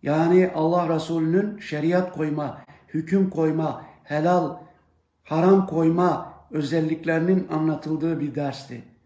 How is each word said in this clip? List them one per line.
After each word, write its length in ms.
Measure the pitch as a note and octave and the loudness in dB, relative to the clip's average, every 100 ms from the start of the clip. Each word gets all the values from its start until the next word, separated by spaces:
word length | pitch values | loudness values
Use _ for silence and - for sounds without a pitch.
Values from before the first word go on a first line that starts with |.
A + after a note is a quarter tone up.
yani 500 | - D#3 E3+ F3+ F3+ D#3+ | 0 0 4 4 4 2
Allah 400 | D#3+ F3 E3+ E3 | 2 2 2 -2
Resulü'nün 640 | D#3+ E3 D#3+ F3+ G#3 - | -2 -2 2 2 0 -6
şeriat 520 | - D3+ D#3 F3+ F#3 | -8 -2 0 2 0
koyma, 460 | - D#3 D3+ C#3+ - - - _ | -4 -4 -2 -6 -8 -18 -20 _
hüküm 420 | D#3 D#3+ G3 F#3+ | -8 0 2 2
koyma, 540 | D#3+ D#3+ D#3 D#3 - - - | 2 0 0 -2 -6 -14 -20
helal, 540 | - D3+ D#3+ F3+ E3 - - _ _ _ _ _ | -6 -2 2 2 0 -8 -18 _ _ _ _ _
haram 440 | - D#3 F#3 G3 F#3+ | -6 0 6 4 4
koyma 680 | D#3+ D#3+ E3+ F3+ D3+ - - _ | 2 2 4 2 0 -6 -18 _
özelliklerinin 960 | D3+ C#3+ E3 D#3 D#3+ E3 E3 E3+ F#3+ F3+ | -6 -2 -2 -2 -4 -2 -2 2 0 0
anlatıldığı 680 | D#3 D#3+ D3+ D#3 D#3 E3 D#3 | -2 -2 -2 -4 -4 -2 -2
bir 160 | C#3+ C3 | -4 -4
dersti. 480 | C#3+ B2+ - A#2+ - _ | -6 -8 -14 -16 -16 _